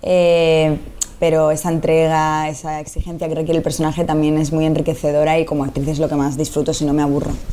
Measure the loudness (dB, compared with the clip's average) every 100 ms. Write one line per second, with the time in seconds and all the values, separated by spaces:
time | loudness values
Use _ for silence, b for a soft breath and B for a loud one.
0 | 0 2 4 4 4 4 2 0 -6 -12
1 | -14 -2 0 2 2 0 -2 -2 2 2
2 | 4 2 0 0 -4 -6 -8 -8 -8 -8
3 | -8 -6 -4 -4 0 0 0 -2 -2 0
4 | 0 2 2 2 0 0 2 2 0 -2
5 | 0 2 2 2 0 -2 -2 -4 -4 -2
6 | 0 0 -2 -2 -2 -2 -2 -2 0 2
7 | 2 0 -2 -6 -6